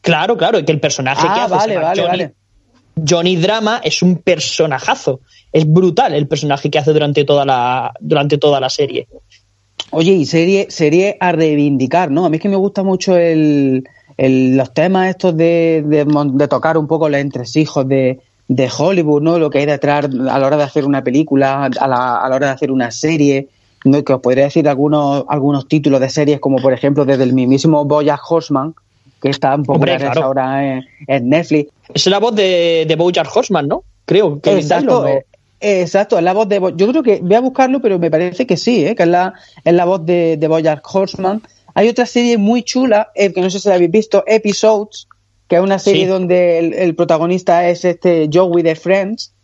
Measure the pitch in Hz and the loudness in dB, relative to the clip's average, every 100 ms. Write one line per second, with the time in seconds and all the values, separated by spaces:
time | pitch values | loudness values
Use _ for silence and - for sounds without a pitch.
0 | - 156 190 226 175 220 147 151 147 - | 0 -2 0 0 0 0 0 -2 -2 -2
1 | 131 143 170 214 240 180 220 185 160 196 | -4 -2 0 0 0 0 -2 -2 -2 -2
2 | 175 185 156 _ _ _ _ _ _ - | -2 -2 -6 _ _ _ _ _ _ -6
3 | 151 170 175 185 185 220 214 - 156 - | 0 0 2 0 0 0 -2 -2 -4 0
4 | 180 175 - 165 - - 160 135 - 262 | 0 2 0 -2 -2 -2 -2 0 -4 -4
5 | - 127 _ _ _ 156 156 165 185 165 | -4 -6 _ _ _ 0 2 4 2 2
6 | 254 147 147 151 147 135 151 151 143 151 | 0 0 -2 -4 -2 -2 -2 0 2 2
7 | 147 147 139 143 139 127 123 127 123 - | 2 0 2 2 2 0 0 -2 -6 -10
8 | 151 151 143 147 147 139 131 - 139 - | -2 0 0 0 2 0 -2 -4 -4 -4
9 | - - _ _ _ _ _ - - 160 | -10 -20 _ _ _ _ _ -18 -6 0
10 | 165 190 135 165 170 196 196 - 151 165 | 2 2 2 0 2 0 -2 -2 2 2
11 | 196 202 180 165 160 147 147 135 131 165 | 0 -2 -2 0 0 2 0 0 0 0
12 | 175 143 180 156 202 196 196 202 190 185 | 0 0 0 0 -2 0 -2 -2 -2 -2
13 | - 180 170 160 151 143 139 131 131 _ | 2 2 2 2 2 2 0 -2 -4 _
14 | _ - 131 131 131 135 123 - 175 190 | _ -2 0 2 2 2 0 -2 0 0
15 | 185 185 185 160 165 170 165 160 147 151 | -2 0 -2 2 2 2 2 0 0 0
16 | 147 147 147 135 143 131 160 160 147 160 | 2 0 0 0 0 0 0 -2 -2 -2
17 | 156 139 139 127 120 151 151 143 135 135 | 0 -2 -4 -8 -4 -2 -2 -2 0 0
18 | 127 131 _ _ - 127 127 - 156 185 | 0 -4 _ _ -4 -2 -2 0 0 0
19 | 151 147 160 170 151 139 147 143 143 147 | 0 0 2 0 0 0 -2 -2 0 -2
20 | 143 127 131 131 135 151 143 151 139 139 | -2 -4 -2 0 0 0 -2 -2 -2 -2
21 | 131 131 156 139 135 139 139 120 135 123 | 0 -2 0 0 0 0 -4 -2 -2 0
22 | 127 117 127 131 143 131 143 135 120 113 | -2 -2 -2 -2 -2 -4 -4 -2 -4 -4
23 | 156 160 143 135 135 _ _ _ 135 143 | -4 0 2 0 -4 _ _ _ 2 2
24 | 143 131 123 127 143 170 147 135 147 151 | 2 0 2 2 2 2 0 0 0 0
25 | 143 143 - 147 139 143 131 156 143 135 | 0 -2 -4 -2 0 -2 0 0 2 0
26 | 135 151 147 143 139 135 131 127 139 143 | 0 0 0 0 0 2 0 2 0 0
27 | 135 135 127 131 127 135 160 151 143 147 | 2 2 2 0 2 2 2 2 2 0
28 | 147 143 - 165 160 139 151 - _ _ | 0 -2 -2 -4 0 -4 -4 -12 _ _
29 | _ _ 135 135 139 143 139 139 139 131 | _ _ -4 -2 0 0 0 0 2 0
30 | 139 135 131 135 131 135 139 131 131 _ | -2 -2 -2 -2 -2 -2 -4 -6 -10 _
31 | 139 135 123 156 165 151 147 _ _ 147 | -4 -2 2 0 2 -2 -2 _ _ -2
32 | 185 202 226 214 190 180 170 165 160 160 | 0 2 0 0 0 2 2 0 0 0
33 | 175 175 156 220 269 175 143 277 - _ | 0 0 0 -2 0 -2 -2 -6 -8 _
34 | - 196 190 147 202 196 151 175 277 247 | 0 2 2 0 0 0 0 0 2 0
35 | - 135 - _ _ _ 208 190 170 196 | 0 -2 -6 _ _ _ -2 0 0 -2
36 | 208 202 175 190 220 202 180 165 208 320 | 0 0 2 0 0 0 -2 0 0 2
37 | 247 196 175 220 254 262 262 269 220 185 | 0 0 2 2 2 0 0 2 0 0
38 | 170 160 180 180 254 175 - 240 156 226 | 0 0 -2 -4 -2 0 0 0 0 0
39 | 170 175 185 - - - 160 175 175 190 | 2 2 0 -6 -20 -4 2 2 2 -2
40 | 160 175 165 156 156 160 160 147 - 190 | 0 0 0 0 0 0 0 -2 -4 -4
41 | 190 - 185 214 - _ _ - 220 233 | -4 -4 -4 -4 -10 _ _ 0 0 0
42 | 240 247 240 233 202 240 233 247 262 208 | -2 0 0 2 2 0 -2 -2 2 2
43 | 220 - 202 175 185 190 202 185 170 214 | 0 -2 -2 0 -4 -2 0 2 4 2
44 | 214 196 - 220 214 190 220 214 214 - | 2 0 2 0 0 0 2 2 -4 -14
45 | - _ _ _ _ 170 196 190 202 190 | -20 _ _ _ _ 0 2 0 0 0
46 | 185 190 180 180 175 165 165 - 180 160 | 0 -2 0 2 2 2 -2 -2 -2 -2
47 | 170 165 170 185 180 170 175 175 180 170 | 0 0 0 -2 2 2 2 0 -2 0
48 | 185 170 151 165 185 170 165 160 170 190 | 0 2 2 2 2 2 0 -2 -2 -2
49 | 196 226 - _ | -2 -8 -12 _